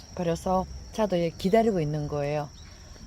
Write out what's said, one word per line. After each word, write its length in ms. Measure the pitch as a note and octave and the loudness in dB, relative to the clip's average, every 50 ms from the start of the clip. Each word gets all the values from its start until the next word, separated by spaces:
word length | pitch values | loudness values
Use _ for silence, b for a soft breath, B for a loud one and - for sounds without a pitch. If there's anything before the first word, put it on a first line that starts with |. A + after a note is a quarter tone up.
| - - - | -12 -12 -8
버려서 520 | - F3+ E3 E3 E3 - F#3+ F#3 F#3 F#3 - - - - - - | -2 0 0 0 0 0 2 2 2 2 -2 -8 -12 -14 -10 -2
차도에 360 | - A3 G3 F#3+ F3 E3+ E3+ - - | 0 0 2 2 2 2 0 -2 0
기다리고 420 | - G3 F#3 A3+ A3+ A3+ G3+ F3+ | 0 4 6 6 6 6 4 2
있는 280 | D#3 D3 D3+ D3+ D3 D3 | 2 0 0 -2 -2 -2
거예요. 400 | D3 D3 C#3+ C#3+ D3 D3+ D3 C#3+ B B B B B B B B B B B | -2 -2 -2 0 0 -2 -4 -4 B B B B B B B B B B B